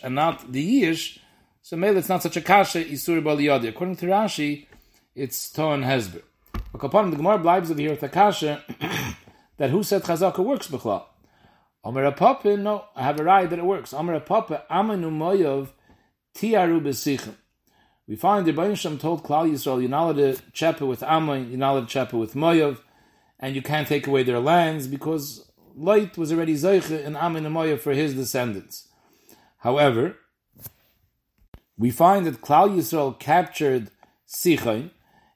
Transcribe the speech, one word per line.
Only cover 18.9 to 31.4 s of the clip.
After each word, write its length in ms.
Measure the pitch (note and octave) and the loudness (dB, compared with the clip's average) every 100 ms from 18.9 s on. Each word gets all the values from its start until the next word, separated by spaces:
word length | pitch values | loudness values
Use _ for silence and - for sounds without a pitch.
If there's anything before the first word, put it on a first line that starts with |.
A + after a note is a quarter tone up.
| C#3+ | -4
told 240 | D#3 E3+ | -4 -4
Klal 280 | - D3+ E3 | -2 0 0
Yisrael, 300 | C#3+ C#3+ B2+ | -2 -2 -2
"You're 80 | B2+ | 0
not 220 | C#3+ E3 | 0 0
allowed 60 | D3+ | 2
to 260 | C#3 C3 - | 0 0 -8
chepe 280 | - D#3+ D#3+ | -2 -2 0
with 220 | C3+ B2 | -2 -4
Ammon, 460 | C#3 D#3+ D#3 C3+ B2 | 0 0 0 -4 -6
you're 100 | B2+ | -2
not 140 | C3+ | 0
allowed 160 | C3+ A#2 | 0 -2
to 40 | |
chepe 200 | C3+ B2 | -4 -2
with 220 | A#2 A2 | -2 -4
Moav, 440 | C#3 E3 E3 D3 B2+ _ _ _ _ _ - | 0 2 4 2 -2 _ _ _ _ _ -12
and 160 | C3 | -8
you 80 | C3+ | -6
can't 240 | C3 D3+ C#3+ | -4 -4 0
take 200 | D3 C#3 | -2 2
away 180 | C#3 | 2
their 160 | B2 A#2+ | 2 0
lands, 460 | C3+ F3 E3 D#3 C3 | 4 4 2 -2 -6
because 640 | C#3 D#3 D#3+ C#3+ - - _ _ - | -8 -4 -4 -6 -14 -20 _ _ -4
Lot 420 | E3 G#3 G3 - | 2 2 2 -4
was 140 | D3+ | -2
already 220 | E3 D#3+ | 0 0
Zeiche 500 | D3+ F3 G3 - D#3+ | 0 4 2 2 -6
in 100 | C#3+ D3+ | -6 -4
Ammon 300 | E3+ D#3+ D#3 | -2 -2 -4
and 80 | |
Moav 240 | D#3+ D#3+ C#3+ | -2 -2 -2
for 140 | D3 | 0
his 220 | C#3 D3+ | 0 0
descendants." 760 | C3 B2 B2+ B2 F#2+ - - - _ _ _ _ - _ _ | -2 -4 -2 -4 -6 -12 -20 -20 _ _ _ _ -20 _ _
However, 580 | A#2+ C#3 D3 A#2 D#3+ - _ _ _ _ - _ _ _ _ _ _ _ | 0 4 4 4 -2 -4 _ _ _ _ -20 _ _ _ _ _ _ _